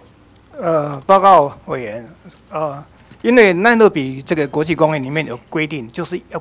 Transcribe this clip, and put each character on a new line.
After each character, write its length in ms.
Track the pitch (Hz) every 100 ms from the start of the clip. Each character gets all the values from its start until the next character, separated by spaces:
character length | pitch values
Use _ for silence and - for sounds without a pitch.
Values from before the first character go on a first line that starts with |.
| _ _ _ _ _ 294
呃， 400 | 180 160 147 143 -
报 140 | 190
告 360 | 196 175 139 - -
委 160 | 139
员， 260 | 113 110 113 - 98 - _
呃， 340 | 156 156 139 - _ _ -
因 140 | 220 254
为 160 | 208
奈 240 | 170 220 233
勒 120 | 208
比 320 | 156 131 135
这 140 | 135
个 140 | 160 143
国 160 | 147
际 100 | 156
公 180 | 151 156
约 60 | 156
里 100 | 131
面 160 | 151
有 140 | 139 117 -
规 160 | 170
定， 220 | 156 156 113
就 120 | -
是 160 | 165 180 -
要 80 | 165